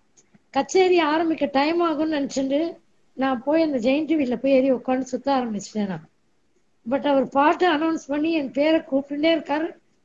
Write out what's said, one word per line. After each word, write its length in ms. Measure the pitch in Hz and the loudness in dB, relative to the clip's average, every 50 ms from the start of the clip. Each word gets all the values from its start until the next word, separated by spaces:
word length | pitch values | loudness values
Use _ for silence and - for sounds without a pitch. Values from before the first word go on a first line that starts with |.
| _ _ _ _ _ _ _ _ _ _ - | _ _ _ _ _ _ _ _ _ _ -4
கச்சேரி 440 | 269 285 - - 381 370 370 359 349 | -4 -4 0 2 2 4 4 4 4
ஆரம்பிக்க 500 | 320 294 302 320 339 330 320 - 285 277 285 | 4 2 0 0 0 0 0 -2 -2 -2 0
time 280 | 269 285 302 339 349 349 | 0 0 2 0 0 0
ஆகும்னு 340 | 330 311 277 311 320 311 | 0 0 -2 -2 -2 -2
நினைச்சிட்டு 440 | 285 277 240 - 262 269 269 277 294 330 339 349 - _ _ _ _ _ _ _ | -2 -4 -4 -4 -4 -2 0 0 0 -2 -2 -6 -10 _ _ _ _ _ _ _
நான் 260 | - 262 269 262 233 233 | -4 -2 -2 -2 -2 -2
போய் 200 | 285 302 320 330 | 0 2 2 2
அந்த 160 | 311 285 254 | 2 0 0
ஜெயண்ட் 360 | 208 262 262 294 320 262 320 | 0 2 0 0 0 0 0
வீல்ல 200 | 311 277 240 240 | 0 0 0 -2
போய் 160 | 226 262 269 277 | -2 0 2 4
ஏறி 180 | 254 254 269 | 4 4 4
உட்கார்ந்து 360 | 254 233 240 - 254 254 262 | 0 0 0 -2 -4 -4 -4
சுத்த 220 | - - 233 - 277 277 | -6 -8 -6 -2 -2 0
ஆரம்பிச்சிட்டேன் 540 | 254 247 233 214 196 196 - - 214 208 | 0 0 -2 -6 -8 -8 -8 -6 -6 -4
நான். 200 | 190 180 156 - - _ _ _ _ _ _ _ _ _ _ _ _ _ _ _ | -4 -6 -10 -12 -16 _ _ _ _ _ _ _ _ _ _ _ _ _ _ _
But 200 | 233 254 277 277 | -4 -4 -2 0
அவர் 220 | 294 277 269 247 - | 0 2 2 0 0
பாட்டு 380 | - 269 277 311 349 - 359 359 | 0 2 2 4 4 4 2 2
announce 380 | 320 294 320 320 320 302 - | 2 2 0 0 -2 -4 -4
பண்ணி 260 | - 277 302 302 330 330 | -4 -4 -2 -2 0 0
என் 180 | 320 277 240 | -2 -2 -2
பேரை 300 | - 269 285 311 320 320 | -2 0 2 2 2 2
கூப்பிட்டுட்டே 520 | 320 - 269 277 277 - 294 294 302 330 330 | 0 0 -2 -2 -2 -4 -6 -2 0 0 0
இருக்காரு. 360 | 320 - - 277 311 320 349 - - _ _ _ _ | 0 -2 -4 -4 -4 -4 -6 -8 -14 _ _ _ _